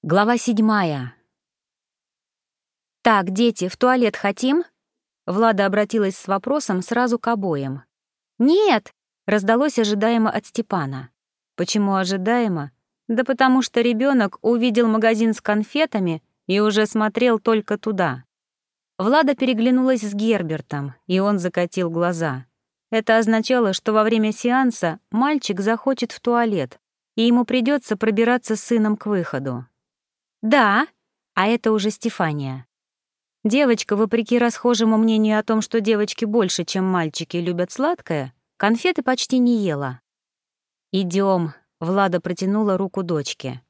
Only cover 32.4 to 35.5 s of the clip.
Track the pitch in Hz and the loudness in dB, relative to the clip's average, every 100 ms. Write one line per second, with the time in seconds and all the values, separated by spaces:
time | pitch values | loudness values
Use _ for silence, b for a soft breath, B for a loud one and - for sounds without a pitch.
32.4 | 135 131 127 _ _ _ _ _ _ _ | -6 -10 -14 _ _ _ _ _ _ _
33.4 | 214 247 277 226 - 208 214 233 220 240 | -2 2 2 0 0 -2 0 -2 0 0
34.4 | 240 - 240 226 226 220 226 220 214 214 | 0 0 0 2 2 2 2 2 2 0
35.4 | 214 | 0